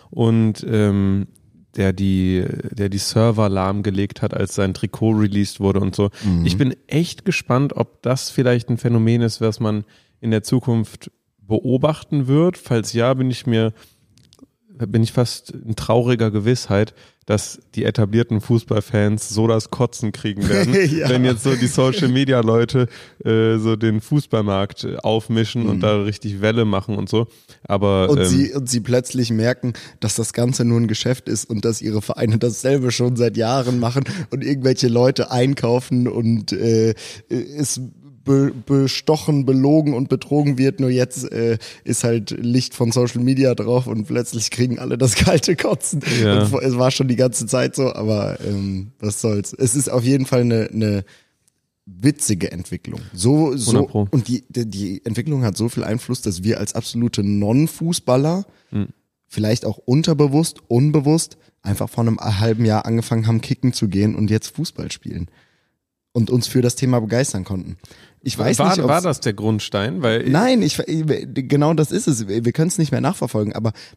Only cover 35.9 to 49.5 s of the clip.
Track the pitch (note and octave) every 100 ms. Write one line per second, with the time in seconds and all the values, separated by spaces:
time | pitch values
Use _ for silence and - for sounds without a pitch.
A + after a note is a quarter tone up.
35.9 | B2 B2 - A2+ A#2 G#2 F#2+ A2+ A2+ A2+
36.9 | A2 - - - B2 B2 D3 C#3 - B2+
37.9 | - C#3 B2+ C#3 C#3 C#3 B2+ G#2+ C#3 C3+
38.9 | - - D3+ - C#3+ C3 C3+ C#3 D#3 D3
39.9 | A#2+ C3+ C3 - D3 D3 C3 C3+ C3+ C3
40.9 | B2 B2 - B2 - A#2 A2+ - - -
41.9 | A#2+ A#2+ A#2 G2+ - A#2+ B2+ - - A#2
42.9 | B2 B2 A#2+ B2 C3 C3 A#2 G#2 B2 B2
43.9 | A2+ G2+ A#2+ A#2+ A#2 - A2+ B2+ A#2+ B2+
44.9 | A#2+ B2+ - - F3 - E3 - F3+ -
45.9 | D3+ D3 B2 G#2+ G#2 G#2 C3 C3 B2 B2+
46.9 | - C3+ A#2 B2+ A#2+ A2 B2+ A2+ - B2+
47.9 | - G#2+ G#2+ G2+ F#2+ - G2+ G2 F#2+ G2+
48.9 | - G#2+ - A2+ G#2 G2